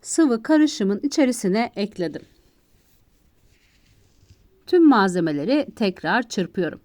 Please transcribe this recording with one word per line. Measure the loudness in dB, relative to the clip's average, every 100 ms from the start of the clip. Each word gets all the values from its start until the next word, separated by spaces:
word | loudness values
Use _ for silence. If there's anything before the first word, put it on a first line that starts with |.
sıvı | -4 0 0 0
karışımın | 0 2 2 0 -2 -2
içerisine | -4 0 0 0 -2 -2 -4 -6
ekledim. | -8 -6 -8 -8 -20 _ _ _ _ _ _ _ _ _ _ _ _ _ _ _ _ _ _ _ _ _ _ _ 0
Tüm | 6 6
malzemeleri | 6 2 0 -2 -4 -2 -2 -2 -4
tekrar | -4 -4 -4 -4 -4
çırpıyorum. | -6 -6 -4 -6 -6